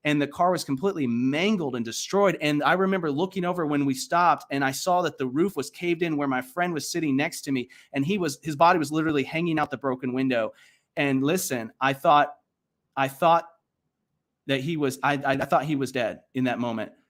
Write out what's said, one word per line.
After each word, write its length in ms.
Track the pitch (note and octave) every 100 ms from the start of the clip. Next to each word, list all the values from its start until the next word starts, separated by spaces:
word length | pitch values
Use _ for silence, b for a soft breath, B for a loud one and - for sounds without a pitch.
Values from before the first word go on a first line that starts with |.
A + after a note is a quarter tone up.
And 180 | D3+ D3
the 60 | C#3+
car 240 | - F3+
was 140 | F3
completely 420 | - C#3 G3 E3+ B2+
mangled 680 | A#2 C3 D3 G3 G#3 D3 B2
and 80 |
destroyed. 520 | A2+ A#2 - G3 G3+ D#3+
And 240 | D3+ D3
I 80 | C#3
remember 400 | F3+ F#3+ F#3+ D#3+
looking 320 | C#3 F#3 F#3+
over 200 | F3+ F3
when 200 | D3+ D3
we 100 | C#3
stopped, 520 | C3 - E3+ F3 D3 -
and 140 | C#3
I 80 | C#3
saw 300 | C3+ F#3 F3+
that 140 | E3+ -
the 100 | C3
roof 280 | C3+ G3
was 160 | D3+ B2+
caved 320 | - F3 E3
in 140 | E3+ D3
where 100 | C#3+
my 140 | B2+
friend 320 | B2+ F3 F3
was 160 | D#3+ -
sitting 260 | E3+ D#3 C3+
next 260 | D#3+ -
to 100 | -
me. 160 | C3+ A#2+ B B
And 120 | C#3
he 140 | C#3 G#3
was, 220 | E3 C#3
his 140 | D3+ C#3+
body 240 | E3+ F3+
was 100 | C#3+
literally 320 | D#3 D#3 D3
hanging 360 | C3 D#3+ E3+ D#3
out 120 | D3
the 60 | B2
broken 360 | C#3 B2+ B2+
window. 400 | B2+ C3+ A#2+ A2 b b b b -
And 260 | C#3+ C3+
listen, 480 | C#3 F#3 F#3 B2+ A2+ _
I 120 | C3+
thought, 420 | C3+ E3+ D3 C#3+ - _ _ _ _ _ -
I 100 | C3+
thought 420 | C3+ E3+ E3 - _ _ _ _ _ _ _ _ _ -
that 120 | C3+
he 160 | C3+ D#3+
was, 220 | C#3 B2+
I, 80 | C#3
I, 180 | C#3+ C#3
I 120 | C3+
thought 200 | C#3+ E3+
he 120 | C#3 C#3+
was 160 | C3
dead 300 | B2+ A2 - _
in 100 | C3
that 140 | B2+ A#2
moment. 320 | A#2+ A2+ G#2+ _ _